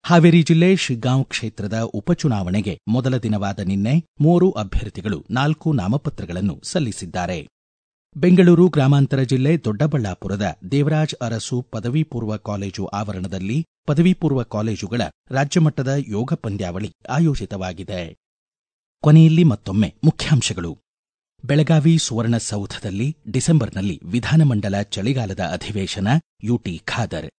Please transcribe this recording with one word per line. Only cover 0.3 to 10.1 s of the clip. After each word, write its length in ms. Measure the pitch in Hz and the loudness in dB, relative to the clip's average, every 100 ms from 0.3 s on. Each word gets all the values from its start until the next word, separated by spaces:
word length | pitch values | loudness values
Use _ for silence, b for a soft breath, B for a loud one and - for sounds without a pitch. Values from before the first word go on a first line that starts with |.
| 170 | 6
ಜಿಲ್ಲೆ 320 | 165 165 180 190 | 4 4 4 2
ಶಿಗ್ಗಾಂವ್ 500 | - 120 127 131 - | 0 -4 0 0 -2
ಕ್ಷೇತ್ರದ 560 | - 110 - 101 113 | -6 -8 -8 -6 -4
ಉಪಚುನಾವಣೆಗೆ 960 | 113 104 - 170 151 107 90 98 104 - - | -4 -4 -2 0 0 0 0 -2 -2 -6 -2
ಮೊದಲ 300 | 120 127 127 | 0 0 -2
ದಿನವಾದ 420 | 113 104 98 98 | -2 -2 -4 -4
ನಿನ್ನೆ 440 | 92 98 107 160 - _ | -2 -2 2 0 -2 _
ಮೂವರು 300 | 147 175 185 | 4 4 4
ಅಭ್ಯರ್ಥಿಗಳು 760 | 113 98 - 107 - 101 87 - | 0 -4 -4 -4 -8 -6 -8 -4
ನಾಲ್ಕು 420 | 120 143 156 160 | -2 0 0 -2
ನಾಮಪತ್ರಗಳನ್ನು 880 | 139 90 135 - - 90 87 135 143 | -2 0 -2 -4 -10 -10 -4 -4 -6
ಸಲ್ಲಿಸಿದ್ದಾರೆ. 840 | - 180 123 - 90 92 87 85 67 _ _ _ _ _ _ 147 | -6 -4 -4 -6 -10 -6 -6 -8 -12 _ _ _ _ _ _ 0
ಬೆಂಗಳೂರು 500 | 180 180 175 170 180 | 4 8 8 8 6
ಗ್ರಾಮಾಂತರ 520 | 151 135 143 139 135 | 4 4 4 2 0
ಜಿಲ್ಲೆ 380 | 123 131 135 170 | 0 0 0 0
ದೊಡ್ಡಬಳ್ಳಾಪುರದ 1000 | 110 104 147 143 104 | -2 -2 0 0 -4